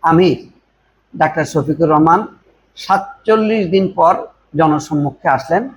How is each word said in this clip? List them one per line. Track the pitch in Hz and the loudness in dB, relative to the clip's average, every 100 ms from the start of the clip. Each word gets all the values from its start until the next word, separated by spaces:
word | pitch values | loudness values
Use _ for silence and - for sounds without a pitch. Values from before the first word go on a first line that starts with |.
আমির | 160 165 180 131 - _ _ _ _ _ _ - | 2 2 2 0 -8 _ _ _ _ _ _ -4
ডাক্তার | 156 - 151 | -2 -2 -4
শফিকুর | 160 139 147 160 | -4 -4 -2 0
রহমান | 156 160 185 214 - _ _ _ - | 2 4 2 0 -16 _ _ _ -20
সাতচল্লিশ | - 190 - - - 220 214 220 185 | -2 -2 -2 -12 0 2 2 0 0
দিন | 190 190 | 0 -2
পর | - 170 - - _ _ 147 | 2 2 2 -4 _ _ 0
জনসম্মুখে | 156 151 - 151 143 131 135 | 0 0 -2 -4 -4 -4 -2
আসলেন। | 135 - 170 262 | -2 0 -4 -4